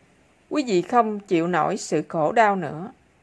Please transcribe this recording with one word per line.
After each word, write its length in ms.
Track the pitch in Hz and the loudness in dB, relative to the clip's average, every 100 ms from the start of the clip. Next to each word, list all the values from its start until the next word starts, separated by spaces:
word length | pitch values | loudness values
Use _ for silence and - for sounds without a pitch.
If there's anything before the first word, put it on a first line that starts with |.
| _ _ _ _ - | _ _ _ _ -8
Quý 140 | 302 254 | -4 0
vị 160 | 180 | 0
không 380 | 170 247 220 208 | 2 2 2 0
chịu 260 | - 170 165 | -2 0 0
nổi 300 | 175 151 196 | 0 0 -2
sự 260 | - 160 151 | -4 -4 -2
khổ 240 | 170 151 | -2 0
đau 240 | 233 214 196 | 4 4 2
nữa. 360 | 151 151 202 - _ _ | -4 -8 -12 -16 _ _